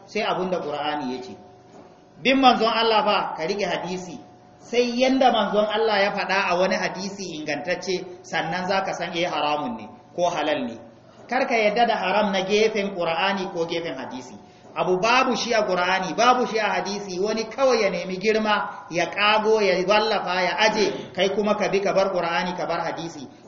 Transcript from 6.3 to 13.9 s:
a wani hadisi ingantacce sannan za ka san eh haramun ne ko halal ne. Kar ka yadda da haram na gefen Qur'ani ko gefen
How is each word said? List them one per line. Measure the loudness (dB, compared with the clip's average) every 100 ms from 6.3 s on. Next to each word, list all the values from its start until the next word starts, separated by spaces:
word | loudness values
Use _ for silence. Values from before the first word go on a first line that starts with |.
| 0 0
a | 2
wani | 2 0
hadisi | -4 -6 -8 -8 -10 -8
ingantacce | -6 -6 -4 -6 -4 -4 -6 -14
sannan | -6 -4 -2 -4 -2
za | -2
ka | -2
san | -4 -4 -2
eh | -2
haramun | 0 -2 -2 -4 -8
ne | -12 -18 -12 -2
ko | -2
halal | 0 -2 -2 -4
ne. | -10 -16 -20 -20 -16 -4
Kar | -2 0
ka | 2
yadda | 2 4 2
da | 2
haram | 0 2 2
na | 0 2
gefen | 2 2 2 -4 -2
Qur'ani | -2 0 0 -2 -4
ko | -4 -2
gefen | -4 -4